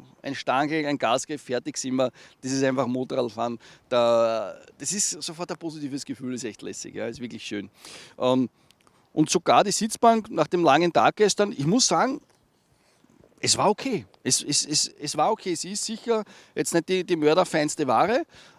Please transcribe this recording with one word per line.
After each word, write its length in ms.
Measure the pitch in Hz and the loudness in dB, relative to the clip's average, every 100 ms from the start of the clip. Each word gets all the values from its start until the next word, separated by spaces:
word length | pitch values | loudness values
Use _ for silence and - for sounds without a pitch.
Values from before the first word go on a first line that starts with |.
| - _ | -20 _
ein 120 | 139 | -10
Stangel, 520 | 131 - 131 151 156 147 | -6 -2 0 0 -2 -2
ein 100 | 143 | 0
Gasgriff, 460 | 113 131 - 147 | 0 0 -2 -10
fertig 340 | - 120 151 - | -6 -6 -6 -8
sind 200 | 131 131 | -4 0
wir. 140 | 127 - - _ | -2 -4 -20 _
Das 120 | 131 | -4
ist 100 | 135 | 0
einfach 220 | 135 131 123 | 0 2 0
Motorradfahren. 720 | 127 127 131 120 113 120 117 - - - | -2 -4 -4 -4 -4 -6 -6 -14 -18 -2
Da, 640 | 120 117 117 117 113 95 - - - | 2 4 4 2 0 -6 -12 -18 -12
das 140 | 143 | -6
ist 300 | 202 - 175 | -4 -4 -6
sofort 280 | 143 160 175 | -10 -10 -8
ein 80 | 170 | -8
positives 480 | 165 156 147 135 - | -10 -8 -8 -8 -8
Gefühl, 260 | 131 127 | -10 -8
ist 120 | 123 | -8
echt 180 | 113 101 | -8 -10
lässig, 320 | 101 - 120 | -12 -12 -12
ja, 120 | 110 110 | -10 -10
ist 140 | 113 | -8
wirklich 240 | 120 113 | -12 -12
schön. 240 | - 104 101 _ - - - - | -8 -8 -8 _ -20 -20 -16 -2
Ähm, 300 | 127 131 120 _ _ _ _ _ _ | 2 2 0 _ _ _ _ _ _
und 160 | - 156 | -2 0
sogar 340 | 180 - 143 | 0 4 4
die 100 | 190 | 4
Sitzbank 580 | - 220 - 233 226 202 | 0 -4 2 4 4 0
nach 160 | - 151 | -2 0
dem 180 | 175 | 2
langen 260 | 165 143 175 | 4 4 4
Tag 260 | 143 123 - | 4 4 4
gestern, 360 | 208 - 208 | 2 2 -2
ich 140 | - 143 | 0 0
muss 200 | 254 - | 2 2
sagen, 360 | 165 247 285 _ _ _ _ _ _ _ _ _ _ _ _ | 2 0 -2 _ _ _ _ _ _ _ _ _ _ _ _
es 140 | - - | -2 2
war 100 | 160 | 2
okay. 380 | 214 269 196 101 _ | 0 -2 -4 -6 _
Es, 180 | 123 - | -2 -2
es, 240 | - 143 | 0 -2
es, 220 | 139 151 - | 0 -2 -2
es 300 | - 147 156 | -6 -8 -2
war 160 | 170 | 0
okay. 240 | 185 190 165 | 0 -4 -6
Sie 160 | 175 | -6
ist 120 | 208 | -8
sicher 380 | - 220 240 220 202 - - | -8 -6 -2 -2 -4 -14 -12
jetzt 200 | - 156 | -6 -2
nicht 140 | 170 160 | 0 0
die, 140 | 185 | -2
die 140 | 170 170 | 0 2
mörderfeinste 720 | 147 160 175 165 151 - 135 | 4 4 2 0 -2 -2 0
Ware, 340 | 117 170 254 330 - - | 2 2 0 -2 -12 -20